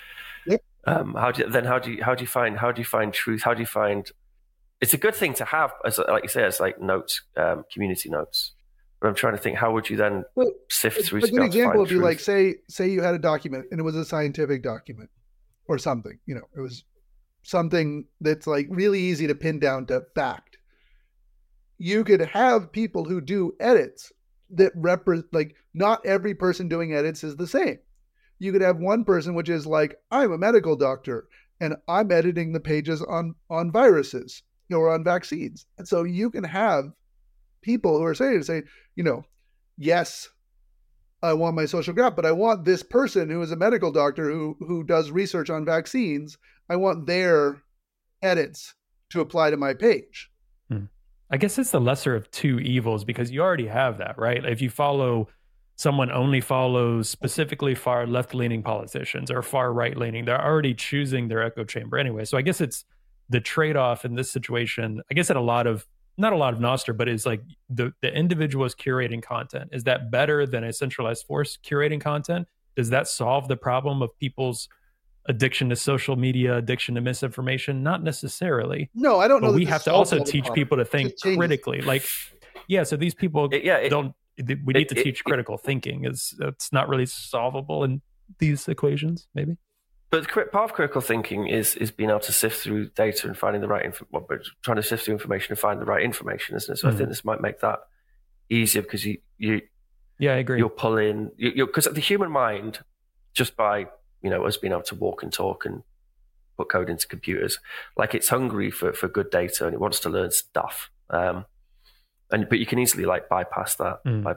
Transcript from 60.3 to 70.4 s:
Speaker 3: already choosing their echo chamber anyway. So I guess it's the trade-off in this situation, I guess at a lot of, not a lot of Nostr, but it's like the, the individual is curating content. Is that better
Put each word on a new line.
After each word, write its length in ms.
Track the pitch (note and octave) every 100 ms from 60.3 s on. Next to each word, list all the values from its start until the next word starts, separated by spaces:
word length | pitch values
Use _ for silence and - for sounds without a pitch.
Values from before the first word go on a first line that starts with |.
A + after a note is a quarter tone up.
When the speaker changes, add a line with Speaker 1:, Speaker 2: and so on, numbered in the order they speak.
| B2+
Speaker 3:
already 360 | D3 D#3 C#3+ A#2+
choosing 520 | - C#3+ C#3 C3 A#2
their 140 | A2+
echo 220 | A2+ A#2
chamber 340 | G#2+ A#2 A2 B2
anyway. 260 | C3+ G#2+
So 140 | G#2+ C3
I 60 |
guess 180 | C#3+ -
it's 240 | D3+ - - _ _ _ -
the 100 | A#2+
trade-off 640 | - - D#3 C#3+ B2+ A#2 B2
in 80 |
this 180 | A#2+ B2+
situation, 720 | C3+ A#2+ A#2+ A2+ - A2 G#2+ -
I 60 | C#3+
guess 160 | F3
at 40 | C#3+
a 60 |
lot 240 | A#2+ A#2+ A#2+
of, 220 | G#2+ - _ _ -
not 180 | G#3+
a 20 | F3+
lot 160 | C3+
of 60 | A2+
Nostr, 360 | A#2+ C3 - A2
but 140 | A#2+
it's 160 | A2+ B2
like 160 | A2 A#2 - _
the, 200 | B2 B2 -
the 100 | C3 -
individual 500 | E3+ E3+ D3+ C3+ B2+
is 100 | -
curating 480 | - B2+ A#2+ A#2
content. 480 | - A#2+ C3 C#3 C3+
Is 120 | C#3 A#2
that 260 | B2 A#2+
better 340 | A#2+ D3 D3